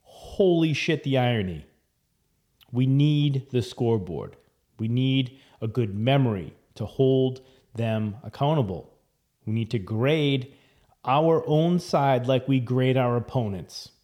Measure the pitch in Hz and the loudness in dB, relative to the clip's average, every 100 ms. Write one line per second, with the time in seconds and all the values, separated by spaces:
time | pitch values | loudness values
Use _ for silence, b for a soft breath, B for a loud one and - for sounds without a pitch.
0 | _ - - - 190 170 160 143 - 151 | _ -20 -14 2 4 4 2 0 -2 -2
1 | 143 131 123 117 92 80 73 _ _ _ | 0 2 2 0 -2 -8 -14 _ _ _
2 | _ _ _ _ _ _ _ 120 131 135 | _ _ _ _ _ _ _ 0 2 4
3 | 147 147 147 135 123 123 110 - 120 113 | 4 4 2 -2 -2 -4 -4 -2 0 0
4 | 90 73 50 - _ _ _ _ 113 120 | -2 -10 -10 -16 _ _ _ _ -4 0
5 | 131 135 127 B B B 113 117 110 98 | 2 0 -2 B B B -6 -2 -4 -2
6 | 117 139 127 101 76 - _ - 107 - | 2 2 2 -2 -8 -16 _ -10 -10 0
7 | 131 131 131 127 b b b - 113 110 | 2 4 0 -4 b b b -6 -2 -2
8 | 107 98 110 - 143 160 101 85 - _ | -4 -8 -16 -4 0 0 0 -4 -12 _
9 | _ _ _ _ - 110 110 120 90 110 | _ _ _ _ -4 -4 -2 -4 -4 -2
10 | 131 160 143 135 123 b b b b _ | 0 2 0 -2 -4 b b b b _
11 | - 139 165 165 - 151 170 175 - 170 | -2 2 2 0 2 2 2 0 0 0
12 | 139 127 120 131 131 131 117 127 127 131 | 2 2 2 0 2 0 2 0 2 2
13 | 123 120 113 131 107 92 - - - _ | 2 0 -2 -4 -2 -6 -10 -16 -18 _